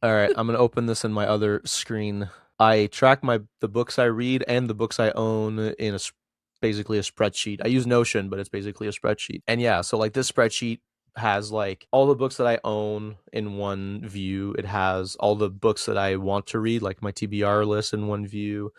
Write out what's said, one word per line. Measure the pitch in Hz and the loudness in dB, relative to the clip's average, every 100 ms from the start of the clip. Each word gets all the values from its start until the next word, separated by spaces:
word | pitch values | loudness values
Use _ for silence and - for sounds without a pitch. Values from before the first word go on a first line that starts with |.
All | 117 | 4
right, | 110 104 392 | 4 4 2
I'm | 113 | 0
gonna | 117 | 4
open | 123 - 117 | 2 2 -2
this | 110 | -2
in | 113 | -2
my | 107 104 | -2 0
other | 107 104 104 | 2 2 0
screen. | - - - 113 107 101 98 - _ _ | -4 -8 -6 -4 -4 -4 -8 -10 _ _
I | 110 110 104 | 6 6 2
track | - 131 131 | 4 4 6
my, | 135 117 107 _ | 4 0 -2 _
the | 113 | -4
books | 104 120 - | -2 -2 0
I | |
read | 123 113 123 131 - | 0 2 0 -2 0
and | 123 123 | 0 0
the | |
books | 107 113 - | -2 -4 0
I | 113 | 0
own | - 110 110 110 110 | 0 0 0 -2 -2
in | 110 - 110 | -4 -4 -4
a | 98 | -4
s-, | - _ _ _ _ _ | -8 _ _ _ _ _
basically | 117 104 101 107 | -2 0 -2 -2
a | |
spreadsheet. | 98 - 107 - - 104 | -2 0 0 0 -6 -4
I | 113 | 0
use | 131 120 | 0 4
Notion, | 123 117 113 95 | 2 4 0 -2
but | 98 | -6
it's | 98 | -6
basically | 101 101 101 107 | -8 -8 -6 -8
a | |
spreadsheet. | 101 - 107 - - - | -4 -2 -2 -4 -12 -2
And | 117 | 0
yeah, | 120 95 | 2 2
so, | 104 113 | 2 0
like, | 110 | 0
this | 117 127 | 0 -2
spreadsheet | - 117 - 120 113 _ _ _ - | 2 2 2 -6 -6 _ _ _ -6
has, | 110 101 104 | 0 0 0
like, | 107 101 95 _ | -4 -4 -4 _
all | 131 135 | 4 4
the | 139 | 4
books | 131 - | 0 0
that | 120 | 0
I | 117 | 2
own | 113 107 107 107 107 101 _ | 0 -2 -2 -4 -8 -14 _
in | - 104 101 | -8 -6 -4
one | 101 98 98 101 113 | -4 -4 -6 -8 -10
view. | 101 95 95 98 - | -8 -6 -4 -6 -6
It | 95 | -4
has | 101 95 92 92 - | 0 0 0 -4 0
all | 107 | 2
the | 107 104 | 2 0
books | 98 113 107 - | 0 0 0 -2
that | 101 | 0
I | 98 95 | 0 0
want | 95 98 101 | 0 -2 -2
to | 113 | -2
read, | 110 117 | 0 0
like | 101 98 | -2 -6
my | 101 | -8
T | 101 110 | -6 -6
B | 101 | -2
R | 101 104 | 2 4
list | 107 104 104 | 2 0 -2
in | 107 104 | -4 -2
one | 104 101 | -4 -6
view. | 104 104 104 104 | -6 -6 -6 -8